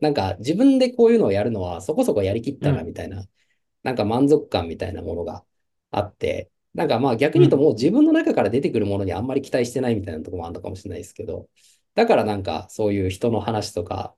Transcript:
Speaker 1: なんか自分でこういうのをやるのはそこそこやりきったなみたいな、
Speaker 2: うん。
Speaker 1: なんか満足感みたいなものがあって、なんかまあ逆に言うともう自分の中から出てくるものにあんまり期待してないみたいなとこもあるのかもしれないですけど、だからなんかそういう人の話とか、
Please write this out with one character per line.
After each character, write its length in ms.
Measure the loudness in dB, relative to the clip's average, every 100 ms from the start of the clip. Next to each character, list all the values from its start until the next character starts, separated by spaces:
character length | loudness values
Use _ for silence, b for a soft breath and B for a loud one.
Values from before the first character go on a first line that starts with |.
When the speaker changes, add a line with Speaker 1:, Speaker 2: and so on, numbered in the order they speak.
Speaker 1:
な 80 | 0
ん 40 |
か 220 | 0 -2 -4
自 160 | -2 4
分 240 | 4 6
で 100 | 2
こ 160 | 4 6
う 60 |
い 60 | 6
う 20 |
の 80 | 4
を 40 |
や 120 | 2
る 80 | 0
の 100 | -2
は 200 | -4 -6
そ 120 | -4 0
こ 80 |
そ 100 | 0
こ 100 | 2
や 100 | 0
り 80 | -2
き 100 | -4
っ 80 | -2
た 120 | 0
な 120 | 0
み 100 | -4
た 100 | -10
い 60 | -10
な、 100 | -12
Speaker 2:
う 20 |
ん。 60 | -14 _ _ _ _ _
Speaker 1:
な 100 | -6
ん 20 | -2
か 100 | 0
満 240 | 2 4
足 180 | 4 2
感 180 | -4 -4
み 100 | -6
た 100 | -8
い 60 |
な 80 | -8
も 140 | -8 -8
の 80 |
が 220 | -8 -10 -16 _ _ _ _
あ 100 | -4
っ 120 | -4 -6
て、 360 | -6 -6 -10 _ _
な 120 | -4 -2
ん 20 |
か 120 | 0
ま 120 | 0
あ 40 | 2
逆 180 | 2 6
に 60 |
言 60 | 6
う 20 |
と 60 | 6
も 140 | 4
う 20 |
自 180 | 2 2
分 140 | 4 4
の 60 |
中 200 | 4 2
か 100 | 0
ら 60 | 0
出 120 | 0
て 100 | 0
く 80 | 0
る 60 | 0
も 120 | -2
の 60 |
に 100 | -2
あ 60 | -4
ん 80 | -4
ま 80 | -4
り 60 |
期 100 | -2
待 140 | -2 -2
し 80 |
て 80 | -2
な 80 | -2
い 60 | -2
み 80 | -4
た 60 |
い 60 | -10
な 60 |
と 80 | -10
こ 60 | -10
も 80 | -10
あ 40 |
る 60 | -12
の 60 |
か 80 | -12
も 60 | -12
し 100 | -12
れ 40 |
な 40 | -12
い 20 |
で 40 | -14
す 80 |
け 120 | -14 -10
ど、 220 | -10 -12 _ b b _ 0
だ 120 | 4
か 80 | 4
ら 80 | 2
な 100 | -2
ん 80 |
か 240 | -4 -6 -8
そ 180 | -4 -2
う 60 |
い 120 | 0 -2
う 20 |
人 220 | -2 -2
の 80 | -2
話 320 | -2 -4 -4
と 100 | -8
か、 320 | -6 -8 -8